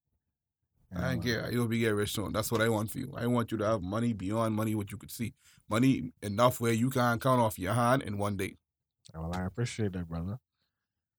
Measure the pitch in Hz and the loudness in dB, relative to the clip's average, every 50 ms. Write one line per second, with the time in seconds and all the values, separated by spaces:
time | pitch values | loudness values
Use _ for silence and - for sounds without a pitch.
0 | _ _ _ _ _ _ _ _ _ _ _ _ _ _ _ _ _ _ - - | _ _ _ _ _ _ _ _ _ _ _ _ _ _ _ _ _ _ -6 -4
1 | 120 131 127 117 104 123 113 113 - - 117 123 120 110 117 113 113 110 107 104 | -2 -2 -2 0 0 0 0 0 -2 -2 0 0 0 0 2 2 2 2 2 2
2 | 104 101 - 113 95 85 85 107 107 - 117 107 110 117 113 104 107 107 - - | 0 -2 -2 -4 -4 -2 -2 -2 -2 0 2 2 2 4 2 2 0 -2 -4 -8
3 | - 135 - - 117 120 123 120 117 - 117 104 104 107 113 107 87 92 101 113 | -8 -8 -6 -4 -2 0 2 0 0 0 -2 0 2 2 0 0 -2 -2 -2 0
4 | 120 120 113 95 90 95 107 113 113 110 107 107 110 113 107 107 101 101 104 - | 0 0 -2 -2 -4 -2 0 0 0 0 0 0 0 0 -2 -2 -4 -6 -10 -14
5 | - 76 - - 117 - - _ _ - - _ _ - 104 113 127 135 127 - | -14 -14 -10 -8 -8 -8 -8 _ _ -20 -20 _ _ -2 2 4 4 4 4 2
6 | - - - _ - 104 101 104 123 123 123 - 120 117 117 113 120 131 131 127 | 0 -6 -10 _ -6 -4 2 4 4 4 4 2 0 2 2 2 2 2 2 2
7 | 123 120 117 110 - 131 131 123 117 107 - - 92 90 110 123 120 120 - - | 2 2 2 2 2 2 4 4 4 2 0 -2 -2 0 2 2 4 4 4 2
8 | - 98 104 101 101 104 101 95 95 90 - - _ _ _ _ _ _ _ _ | 0 -4 -4 -2 -2 -2 -2 -2 -4 -6 -6 -14 _ _ _ _ _ _ _ _
9 | _ - - 80 80 82 87 92 92 92 - - 120 117 - - 110 98 90 90 | _ -16 -12 -8 -6 -4 -4 -4 -4 -4 -4 -4 -4 -4 -2 -2 -2 -2 -2 -4
10 | 87 82 85 82 82 95 107 - - _ _ _ _ _ _ _ _ _ _ _ | -6 -6 -6 -6 -4 -6 -6 -8 -12 _ _ _ _ _ _ _ _ _ _ _
11 | _ _ _ | _ _ _